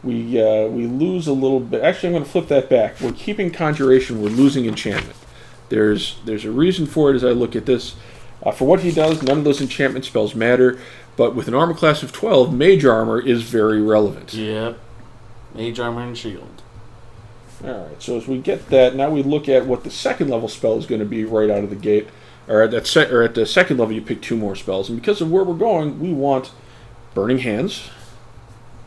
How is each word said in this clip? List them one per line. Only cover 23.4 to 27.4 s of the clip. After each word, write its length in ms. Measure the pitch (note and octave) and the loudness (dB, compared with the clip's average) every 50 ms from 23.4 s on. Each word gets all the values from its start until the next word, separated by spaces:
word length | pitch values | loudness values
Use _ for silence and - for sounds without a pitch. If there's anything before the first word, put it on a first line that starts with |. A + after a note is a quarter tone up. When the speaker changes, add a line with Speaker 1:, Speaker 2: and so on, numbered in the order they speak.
| A2 - | -2 2
Speaker 1:
second 300 | - F#3+ F3+ - D3 B2 | 2 2 2 2 2 0
level, 180 | A2+ A2 A2 | 0 0 -2
you 60 | A2 | -6
pick 200 | G#2+ - A#2 - | -6 -6 -8 -8
two 160 | - - A#2+ A2+ | -6 -6 -4 -4
more 180 | G#2+ G2+ F#2+ | -4 -4 -6
spells. 320 | F#2+ - - F#2+ F#2+ G2 - | -8 -6 -4 -4 -4 -4 -4
And 140 | A#2+ A2+ | -6 -4
because 180 | - G#3 G#3 G#3 | -2 -2 0 0
of 120 | E3+ D#3+ | 0 0
where 120 | E3+ F#3+ F#3+ | 2 2 2
we're 120 | F3+ E3+ | 0 0
going, 440 | E3 G#3+ A#3 G3 D#3+ D#3 D3 C3 - | 0 0 0 2 0 0 -2 -4 -4
we 140 | D#3 F#3 E3 | -4 -4 -2
want 380 | C3+ C#3 C#3 C3+ C3 B2+ - - - - - - - - - - - - - - | -2 0 0 0 0 -2 -6 -14 -20 -20 -20 -20 -20 -20 -20 -20 -20 -20 -8 -6
Burning 240 | G2 G2 A2+ C3 | -4 0 0 0
Hands. 500 | B2+ | 0